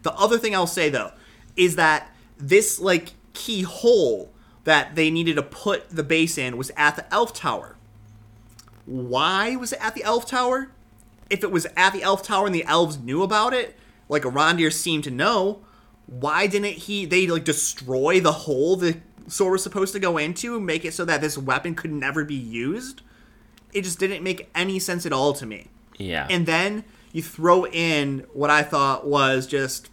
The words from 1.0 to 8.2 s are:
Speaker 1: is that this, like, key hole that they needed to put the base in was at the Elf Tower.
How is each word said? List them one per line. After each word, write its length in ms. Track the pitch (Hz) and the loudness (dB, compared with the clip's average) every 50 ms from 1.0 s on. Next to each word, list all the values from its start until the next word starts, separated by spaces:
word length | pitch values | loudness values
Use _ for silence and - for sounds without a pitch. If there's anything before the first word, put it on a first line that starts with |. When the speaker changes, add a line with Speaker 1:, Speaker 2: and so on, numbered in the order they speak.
| 104 90 - - - - - - - - - | -4 -6 -10 -18 -20 -20 -20 -20 -20 -10 2
Speaker 1:
is 200 | - 180 180 175 | 2 2 4 4
that 340 | 175 165 156 151 147 - - - - - - - | 4 4 4 4 2 -2 -10 -20 -20 -20 -20 -18
this, 440 | - 143 135 185 208 214 - - - | -14 -2 4 4 4 4 4 -4 -2
like, 300 | 170 190 180 170 170 - - - _ - | 0 0 0 0 0 -6 -20 -20 _ -20
key 300 | _ - - - 226 196 | _ -12 -8 -6 -4 -4
hole 720 | 185 170 - - - 233 240 208 165 123 110 95 - - - - - - - - _ | -4 -6 -6 2 4 6 6 6 6 4 2 0 -4 -12 -18 -20 -20 -20 -20 -8 _
that 320 | 165 156 147 139 - 156 | 4 4 4 4 0 0
they 120 | 165 160 156 | 0 0 2
needed 280 | 160 165 170 165 156 | 2 0 0 0 0
to 60 | 147 139 | -2 -4
put 440 | - - - - 208 196 - - - | -6 -14 -6 -4 -4 -4 -4 -6 -8
the 120 | 175 160 | -6 -6
base 340 | 151 139 160 160 160 165 - | -2 0 2 2 2 0 0
in 200 | 151 127 127 123 | -4 -4 -4 -4
was 160 | 120 131 - - | -6 -8 -8 0
at 200 | - 147 147 147 | 2 2 2 2
the 160 | - - - - | 0 -8 -2 0
Elf 180 | 208 240 226 | 0 0 0
Tower. 440 | - - - 147 113 92 64 - - - - - - - - - - - | -2 -4 -4 -2 -2 -2 -6 -12 -20 -20 -20 -20 -20 -20 -20 -20 -20 -20